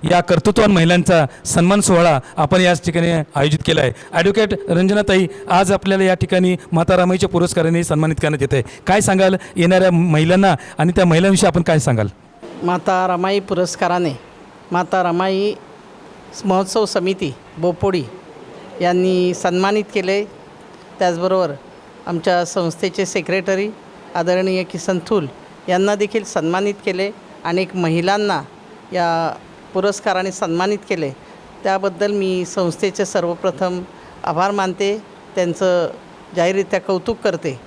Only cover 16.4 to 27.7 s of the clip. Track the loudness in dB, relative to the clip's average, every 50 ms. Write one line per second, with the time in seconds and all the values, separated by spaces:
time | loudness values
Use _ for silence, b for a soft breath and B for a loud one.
16.4 | -2 0 0 0 0 0 -2 -2 -2 0 -2 -2 -2 -2 -4 -2 -4 -6 -6 -10
17.4 | -20 -20 -10 -4 -2 -2 -2 0 -2 -2 0 -2 -4 -6 -12 -20 -20 -20 -20 -20
18.4 | -20 -20 -20 -20 -20 -18 -8 -2 -2 0 2 2 2 2 2 2 0 0 -2 -2
19.4 | -2 -2 0 0 0 0 0 -2 -4 -2 -4 -4 -2 0 -2 -2 -4 -6 -12 -20
20.4 | -20 -20 -20 -20 -20 -20 -20 -20 -20 -20 -6 -2 -2 0 0 0 -2 0 0 0
21.4 | 0 -2 -4 -10 -14 -20 -20 -20 -20 -20 -20 -16 -10 -8 -8 -2 0 0 0 0
22.4 | 0 -2 -4 -4 -4 -4 -4 -4 -6 -4 -2 -4 -6 -4 -4 -6 -4 -2 -4 -2
23.4 | -2 -2 -2 -2 -2 -6 -8 -14 -20 -20 -20 -20 -20 -8 -6 -4 0 0 0 0
24.4 | 0 0 -2 -2 -4 -6 -10 -8 -4 -4 -4 -4 -2 -2 -2 -2 -2 -4 -10 -16
25.4 | -20 -20 -20 -14 -4 -2 0 0 2 0 0 -2 -2 -2 -2 -6 -6 -4 -4 -4
26.4 | -2 -2 -2 -2 -2 -4 -4 -4 -6 -4 -2 -2 -4 -6 -6 -12 -20 -20 -20 -10
27.4 | -6 -2 -2 -2 -2 -2